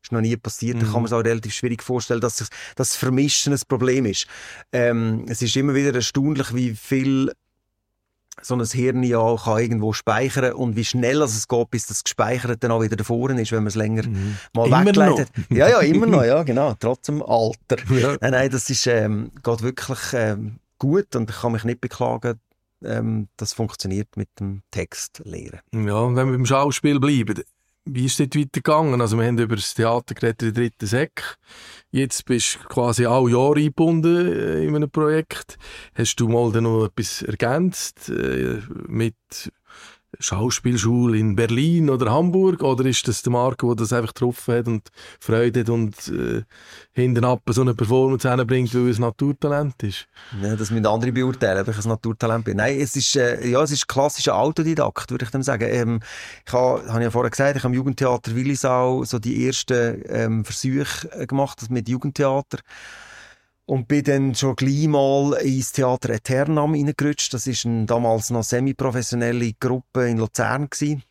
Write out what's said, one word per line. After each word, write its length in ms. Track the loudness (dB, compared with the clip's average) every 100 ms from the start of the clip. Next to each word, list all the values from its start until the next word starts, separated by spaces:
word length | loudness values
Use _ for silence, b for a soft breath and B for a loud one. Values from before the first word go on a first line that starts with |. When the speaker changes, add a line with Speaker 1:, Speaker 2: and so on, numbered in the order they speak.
| -4
Speaker 1:
ist 60 |
noch 100 | -2
nie 160 | 0 -2
passiert. 400 | -6 -6 -4 -2
Da 40 |
kann 80 | 0
Speaker 2:
Mhm. 40 |
Speaker 1:
man 140 | 0 0
sich 100 | 0
auch 60 |
relativ 300 | 0 0 -4
schwierig 300 | -4 -4 -4
vorstellen, 380 | -4 -4 -2 -2
dass 160 | -2 -4
das, 120 | -8 B B -4
das 200 | -4 -2
Vermischen 580 | 0 2 2 0 0
ein 60 | -2 0
Problem 380 | 0 2 2 0
ist. 220 | -2 -6 B B B B
Ähm, 540 | 0 2 2 0 -2 -4
es 140 | -4
ist 140 | -2 0
immer 200 | 2 2
wieder 180 | 2
erstaunlich, 600 | 0 -2 0 0 0 -2
wie 220 | -2 -2 -4
viel 560 | -2 0 2 2 0 -4 _ _ _ _ _ _ _ _ _ -20
so 120 | -6
ein 100 | -2 -2
Hirn 360 | 0 0 2
ja 340 | 2 2 2 2
kann 220 | 0 0
irgendwo 340 | 0 0 -2
speichern 600 | -2 0 0 0 0 0
und 220 | 0 -2 -2
wie 80 |
schnell 380 | -2 0 0 2
es 260 | 0 -2 -2
geht, 240 | 0 0
bis 160 | -4 -4
das 160 | -6
Gespeicherte 540 | -6 -2 -2 0 -2 -2
dann 140 | 0
auch 100 | 2
wieder 160 | 0 -2
da 60 |
vorne 380 | -2 -2 0 -2
ist, 120 | -2
wenn 100 | -2
man 40 | -2
es 80 | -2
länger 300 | 0 0 -2
Speaker 2:
Mhm. 320 | -2 -4 -6 -6
Speaker 1:
mal 140 | 0 4
Speaker 2:
Immer 180 | 6 8
Speaker 1:
weggeleitet 520 | 8 6 4 0 -4
Speaker 2:
noch? 60 |
Speaker 1:
hat. 140 | 0 4
Ja, 120 | 6
ja, 100 | 8
immer 260 | 6 4 6
noch, 180 | 6
Speaker 2:
<laughs> 0 |
Speaker 1:
ja, 200 | 6 4
genau. 320 | 2 2 2 0
Trotz 280 | -2 -2 -2
dem 160 | -4
Alter. 540 | 0 2 2 -2 _ -2 2
Speaker 2:
Ja. 280 | 2 2 0
Speaker 1:
Nein, 100 | 0
nein, 200 | 2 2
das 180 | 0 -2
ist, 160 | -2 2
ähm, 440 | 2 2 -2 -4 -6
geht 200 | -4 -2
wirklich, 380 | -2 -4 -8 -8 -4
ähm, 460 | -2 -2 -2 -6 -12 _ _
gut 380 | 2 2 0 -4
und 140 | -4
ich 80 | -4
kann 160 | -2
mich 100 | -2
nicht 160 | -2 -4
beklagen. 600 | -8 -4 -2 -2 -4 -6 _ _ _ _
Ähm, 460 | -6 -4 -2 -4 -6 -8
das 160 | -8
funktioniert 640 | -4 -6 -4 -6 -4 -6 -8
mit 100 | -10 -6
dem 220 | -8 -8 -10
Text 520 | -8 -8 -8 -14 -14
lehren. 380 | -14 -14 -14 -18 _
Speaker 2:
Ja, 220 | -4 -2 0
und 220 | 2 2
wenn 100 | 2
wir 60 |
beim 120 | 0 2
Schauspiel 540 | 2 2 2 0 2
bleiben, 420 | 2 2 0 -4 -8 _ _ _ -8
wie 180 | -2 -2
ist 140 | 0
es 80 | 0
dort 80 | 0
weitergegangen? 640 | -2 -2 2 2 4 2
Also 160 | 2 2
wir 120 | 2
haben 100 | 0
über 180 | 0 -2
das 200 | -4 -2
Theater 400 | 0 0 -4 -2
geredet, 260 | -2 0
die 120 | -2
dritte 340 | 0 -2 _ -2
Sek. 480 | 0 -2 -4 -12 -14 B B B B B
Jetzt 340 | -2 -2 -4 -2
bist 320 | 0 0 -4
du 40 | -6
quasi 380 | -2 0 2 2
alle 240 | 4 4
Jahre 300 | 4 4 4
eingebunden, 680 | 2 2 2 4 4 2 2
äh, 380 | 0 -2 0 0
in 100 | 0
einem 140 | 0
Projekt. 680 | 0 2 2 -2 -10 -14 -20 B B B
Hast 220 | -4 -2 0
du 120 | 2
mal 240 | 2 2
dann 120 | 2
noch 220 | 2 2 0
etwas 360 | -2 -6 -6
ergänzt, 880 | -8 -2 0 2 0 -2 -10 -10 -8
äh, 500 | -4 -2 -2 -2 -4 -8 -14 -8
mit 280 | -4 -4 -4 _ -14 -14 _ _ B B B B -10
Schauspielschule 1000 | -4 -2 -2 -2 0 0 2 2 2 2
in 180 | 2 2
Berlin 540 | 2 2 2 4 4
oder 200 | 2 2
Hamburg? 540 | 2 2 4 2 2
Oder 220 | 0 2 2
ist 200 | 0 -2
das 160 | -2
der 120 | 0
Marco, 420 | 2 0 0 0 0
der 80 |
das 80 | 0
einfach 220 | 0 -2
getroffen 420 | -2 -2 -2 -2 0
hat 120 | 0
und 220 | -4 -6 B B B
Freude 400 | -2 2 2 2
hat 100 | 0
und, 380 | 0 0 -4 -8
äh, 360 | -4 -2 -4 -6 B B B B
hinten 320 | 0 2 2 2
ab 160 | 0 0
so 120 | 2
eine 140 | 2
Performance 560 | 0 2 4 4 2 0
hinbringt, 440 | 0 2 0 2
weil 140 | 2 2
es 100 | 2
Naturtalent 840 | 0 0 -2 0 0 0 -2 -4
ist? 240 | -8 -8 -14 B B -6
Speaker 1:
Ja, 140 | -4 -2
das 160 | -2
müssen 140 | 2 2
andere 260 | 2 0
beurteilen, 480 | 0 0 0 0 2
ob 80 | 0
ich 160 | -2
ein 60 | -2
Naturtalent 560 | -2 -4 -2 -2 -2 -2
bin. 100 | 0
Nein, 240 | 0 0
es 160 | -2 -2
ist, 180 | 0 2
äh, 280 | 2 0 0
ja, 160 | 2
es 100 | 2
ist 180 | -2 -2
klassischer 480 | 0 0 0 0 2
Autodidakt, 760 | 0 0 -2 0 -2 -2 -8
würde 140 | -6 -4
ich 60 |
dem 120 | -4
sagen. 240 | -2 -2 0
Ähm, 300 | 0 0 -2 B B B B -4
ich 60 |
ha-, 280 | 2 2 0 -2
habe 160 | -2
ja 80 | 0
vorher 200 | 0 -2
gesagt, 260 | 2 0 2
ich 60 | 0
habe 80 |
im 40 | 0
Jugendtheater 580 | -2 0 0 0 -2 -2
Willisau 680 | -2 0 0 2 2 0
so 160 | -2 -4
die 260 | -2 -2 -2
ersten, 560 | -2 0 0 2 -2 -6
ähm, 380 | -2 0 -2 -4
Versuche, 640 | -4 -2 -2 -2 -6 -10
äh, 160 | -10 -4
gemacht, 340 | -2 -2 -4
das 80 | -6
mit 200 | -4 -2
Jugendtheater. 680 | -4 -4 -2 0 0 -4 -12 _ B B B B B B B B B -4
Und 200 | -4 0
bin 160 | 0
dann 320 | 2 2 2 0
schon 200 | -2 0
gleich 300 | 0 2 2
mal 480 | 4 4 4 2 0
ins 300 | 0 -2 -2
Theater 400 | 0 0 0 -2
Eternam 640 | -4 -2 0 2 2 2 0
reingerutscht. 580 | 0 0 -2 -2 -4
Das 140 | -4 -4
ist 180 | -4 -2
eine 220 | -2 0
damals 420 | 2 2 0 0
noch 140 | -2
semi-professionelle 1080 | 0 0 0 0 -2 -2 -4 -2 0 0 -2 -2
Gruppe 480 | -2 -2 -4 -2 0
in 120 | 2
Luzern 500 | 0 0 -2 -2 -4
gsi. 320 | -4 -2 -2 -6